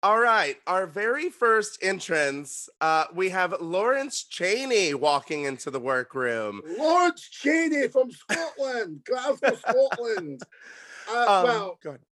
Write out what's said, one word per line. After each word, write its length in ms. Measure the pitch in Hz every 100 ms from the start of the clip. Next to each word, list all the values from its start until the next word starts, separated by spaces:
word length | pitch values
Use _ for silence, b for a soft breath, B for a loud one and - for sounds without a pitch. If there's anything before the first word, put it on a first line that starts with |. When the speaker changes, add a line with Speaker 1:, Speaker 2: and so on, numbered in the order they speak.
Speaker 1:
All 160 | 196 220
right, 360 | 240 220 156 135 -
our 220 | 185 190
very 420 | 160 214 269 349
first 480 | - 240 220 208 -
entrance, 880 | 185 196 - 160 143 139 143 - - _
uh, 260 | 160 160 156
we 160 | 170 185
have 300 | 185 180 180
Lawrence 640 | 165 180 220 269 277 -
Chaney 720 | - - 180 220 269 233 180
walking 500 | 143 147 143 - 156
into 260 | 143 131 -
the 100 | 131
workroom. 800 | 123 127 123 131 127 117 107 101 156 185
Speaker 2:
Lawrence 500 | 311 349 349 339 -
Chaney 600 | - 294 320 330 294 254
from 200 | 262 254
Scotland, 920 | - - - 330 - 269 247 202 151
Speaker 1:
<laughs> 20 | -
Speaker 2:
Glasgow, 500 | 254 262 269 269 -
Scotland. 880 | - 240 269 - 240 220 156 139 - B B B B B B
Uh, 200 | 233 240
Speaker 1:
Um, 160 | 196
Speaker 2:
well, 360 | 240 226 196 170
Speaker 1:
go 60 | 160
ahead. 120 | 139 _